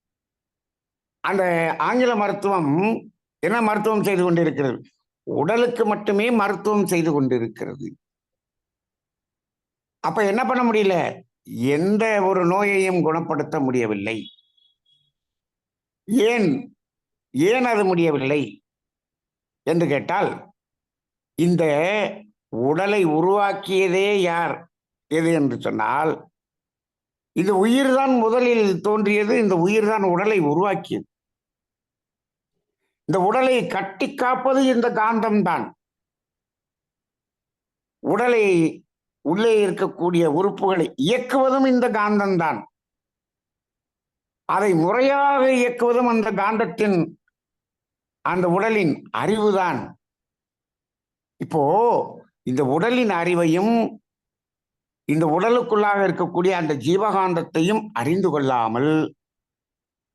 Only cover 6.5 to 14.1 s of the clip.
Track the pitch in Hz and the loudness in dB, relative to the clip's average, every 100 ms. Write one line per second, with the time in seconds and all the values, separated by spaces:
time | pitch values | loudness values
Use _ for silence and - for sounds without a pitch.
6.5 | 185 202 208 180 175 160 143 131 123 113 | -2 -2 0 0 0 0 0 0 0 -2
7.5 | - 101 95 - - _ _ _ _ _ | -8 -12 -12 -14 -16 _ _ _ _ _
8.5 | _ _ _ _ _ _ _ _ _ _ | _ _ _ _ _ _ _ _ _ _
9.5 | _ _ _ _ _ 156 175 202 220 254 | _ _ _ _ _ -4 0 0 0 0
10.5 | 254 240 214 196 175 123 - - _ - | 0 2 2 2 0 -2 -6 -16 _ -14
11.5 | 113 127 147 185 214 226 208 190 190 175 | -4 -2 0 2 0 0 0 0 2 2
12.5 | 190 202 196 185 180 160 165 165 151 143 | 2 0 0 0 0 0 -2 -4 -4 -4
13.5 | 156 131 123 113 104 104 | -4 -2 0 -2 -4 -6